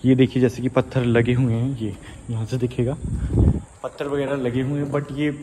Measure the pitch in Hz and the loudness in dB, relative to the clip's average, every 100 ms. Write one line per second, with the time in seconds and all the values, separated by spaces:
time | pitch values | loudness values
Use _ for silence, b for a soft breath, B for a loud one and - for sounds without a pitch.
0 | 127 127 127 131 123 120 123 131 - 135 | 2 6 4 4 2 2 -2 0 0 0
1 | 120 117 120 123 131 113 127 123 110 90 | 2 4 4 2 2 0 -2 -4 -6 -8
2 | B B - 113 107 127 120 - 120 160 | B B -8 -6 -4 -2 -2 -2 -2 -2
3 | - - B B B B - - 127 - | -6 -4 B B B B -4 -12 -12 -8
4 | 143 143 135 139 123 123 131 143 143 143 | -4 -2 -2 -2 -2 -2 -2 -2 -2 -4
5 | 139 135 147 147 | -4 -4 -2 -4